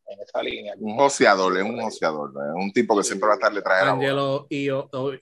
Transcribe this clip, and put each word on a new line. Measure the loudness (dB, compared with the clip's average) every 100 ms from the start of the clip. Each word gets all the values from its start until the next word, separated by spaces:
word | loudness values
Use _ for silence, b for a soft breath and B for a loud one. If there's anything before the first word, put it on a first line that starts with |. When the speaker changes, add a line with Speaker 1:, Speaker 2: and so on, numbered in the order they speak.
| -18
Speaker 1:
en | -16
esa | -10 -8
línea. | -6 -8 -12 -10
Speaker 2:
Un | -6 2
joseador, | 2 6 6 6 4 2
es |
un | 0
Speaker 1:
Reyes. | -4
Speaker 2:
joseador, | -6 -2 -2 -2 -8
¿no? | -8
Es | -6 -4
un | -2
tipo | 0 2 2
que |
Speaker 1:
Sí. | 2
Speaker 2:
siempre | 0 2
va |
a | 2
estar | 2
detrás | 0 0 2
de | 2
la |
bola. | 2 0
Speaker 3:
Angelo, | 0 -2 -4 -6
y | -6 -2
o, | -4 -6
o, | -6 -6 -6